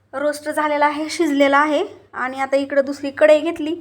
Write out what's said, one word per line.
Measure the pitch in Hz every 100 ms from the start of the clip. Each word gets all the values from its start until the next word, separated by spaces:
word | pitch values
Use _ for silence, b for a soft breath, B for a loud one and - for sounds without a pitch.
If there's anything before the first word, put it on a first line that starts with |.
| _
रोस्ट | 262 294 294 294
झालेलं | 302 302 294
आहे, | 294 294 311
शिजलेलं | - 330 277 277 277
आहे. | 302 294 415 - _
आणि | - 254 269
आता | 269 277
इकडं | 277 277
दुसरी | 269 277 277
कढई | 277 311 302
घेतली, | 320 339 302 339